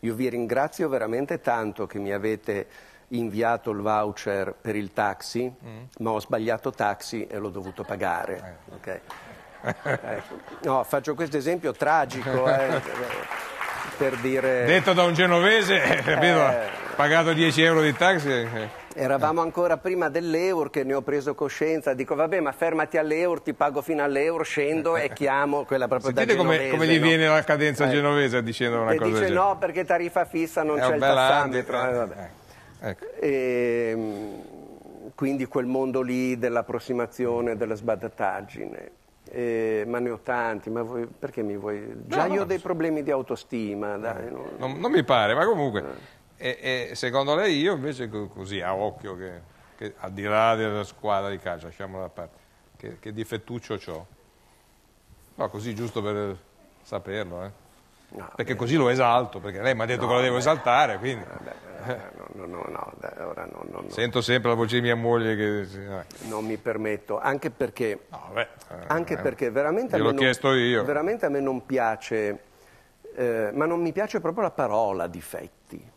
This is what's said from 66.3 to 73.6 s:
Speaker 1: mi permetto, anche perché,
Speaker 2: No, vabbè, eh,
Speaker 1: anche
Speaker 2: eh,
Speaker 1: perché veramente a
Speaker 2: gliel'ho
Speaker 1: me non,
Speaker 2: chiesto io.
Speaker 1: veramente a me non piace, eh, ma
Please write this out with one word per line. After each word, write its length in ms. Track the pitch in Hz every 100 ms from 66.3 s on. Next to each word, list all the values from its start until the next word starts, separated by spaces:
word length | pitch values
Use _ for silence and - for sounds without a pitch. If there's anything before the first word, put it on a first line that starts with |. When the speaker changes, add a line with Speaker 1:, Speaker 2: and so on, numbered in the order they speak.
| 110
Speaker 1:
mi 140 | 110 110
permetto, 600 | 120 107 107 104 - 104
anche 300 | - 139 156
perché, 500 | - 127 - 117 101 -
Speaker 2:
No, 140 | - 85
vabbè, 200 | 98 120 - -
eh, 40 | 87 87
Speaker 1:
anche 260 | 156 170
Speaker 2:
eh, 20 | 160
Speaker 1:
perché 340 | 143 117 127
veramente 440 | 113 147 180 247
a 40 | -
Speaker 2:
gliel'ho 120 | 110
Speaker 1:
me 60 | 135
non, 80 |
Speaker 2:
chiesto 280 | 131 120 135
io. 320 | 131 120 120
Speaker 1:
veramente 400 | 104 147 165 226
a 60 | 170
me 100 | 139
non 240 | 139 131
piace, 720 | - 131 117 110 - 113 104 104 - _ - - _ _ -
eh, 360 | - 123 113 104
ma 100 | 139